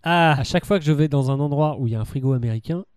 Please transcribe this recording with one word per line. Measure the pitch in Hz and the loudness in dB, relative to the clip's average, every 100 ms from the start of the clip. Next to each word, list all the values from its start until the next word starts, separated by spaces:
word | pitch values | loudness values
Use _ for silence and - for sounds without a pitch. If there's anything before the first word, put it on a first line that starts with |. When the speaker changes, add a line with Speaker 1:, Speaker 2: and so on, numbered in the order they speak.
Speaker 1:
Ah. | 165 170 165 139 | 0 4 4 4
Speaker 2:
À | |
chaque | - 175 - | 0 -2 0
fois | 196 | 0
que | |
je | 147 | 2
vais | 147 151 | 2 2
dans | 139 131 | 2 0
un | 135 | 0
endroit | 147 143 151 135 | -2 0 0 0
où | 120 | -4
il | |
y | 110 | -4
a | |
un | |
frigo | 104 139 131 | -4 -4 -2
américain, | 131 117 113 - 175 - | 0 -2 -4 -4 -8 -8